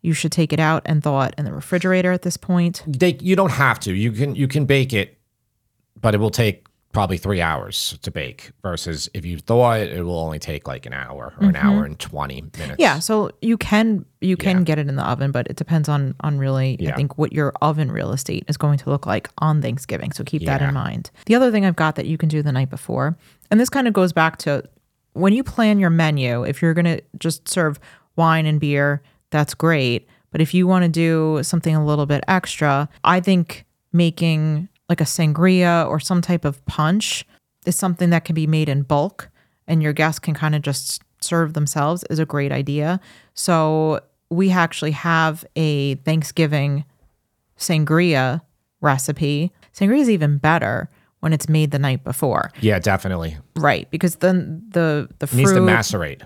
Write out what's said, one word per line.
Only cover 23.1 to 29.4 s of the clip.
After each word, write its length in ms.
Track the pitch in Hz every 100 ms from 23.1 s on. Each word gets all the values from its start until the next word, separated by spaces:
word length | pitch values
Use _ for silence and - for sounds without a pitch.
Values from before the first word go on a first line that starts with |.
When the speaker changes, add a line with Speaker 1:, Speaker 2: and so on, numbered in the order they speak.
| 170 _ _ _
Speaker 1:
and 100 | 214
this 80 | 247
kind 180 | 277 247
of 60 |
goes 220 | 202 185
back 240 | 165 160 -
to 240 | - 143 - _ _ _ _
when 220 | - 190
you 100 | 220
plan 340 | 269 - 220 208
your 120 | 180
menu, 540 | 165 160 147 123 120
if 180 | - 139
you're 120 | 170
gonna 260 | 165 170 165 _ -
just 280 | 165 160 -
serve 320 | - 156 147 - - _ -
wine 300 | 165 160 156
and 120 | 151
beer, 440 | 147 143 143 143 _ _ _
that's 220 | 151